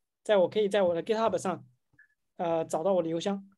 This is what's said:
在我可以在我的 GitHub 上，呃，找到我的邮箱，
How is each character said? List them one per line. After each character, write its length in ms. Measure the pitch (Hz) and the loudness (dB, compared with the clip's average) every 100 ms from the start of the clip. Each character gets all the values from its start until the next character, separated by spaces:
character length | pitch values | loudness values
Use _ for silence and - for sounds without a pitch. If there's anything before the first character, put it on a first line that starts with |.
| _ _ | _ _
在 120 | - 208 | 2 4
我 140 | 165 | 4
可 100 | 214 | 2
以 80 | 202 | 0
在 140 | 208 | 2
我 120 | 185 | 2
的 80 | 170 | 0
GitHub 360 | 160 214 226 180 | -2 0 0 0
上， 280 | 190 156 - _ _ _ _ _ _ - | -4 -6 -10 _ _ _ _ _ _ -6
呃， 280 | 170 165 160 | -2 -2 -2
找 180 | 156 | -2
到 100 | 175 | 0
我 80 | 185 | 0
的 60 | 165 | 0
邮 100 | 165 | -4
箱， 300 | 202 196 - | -4 -6 -10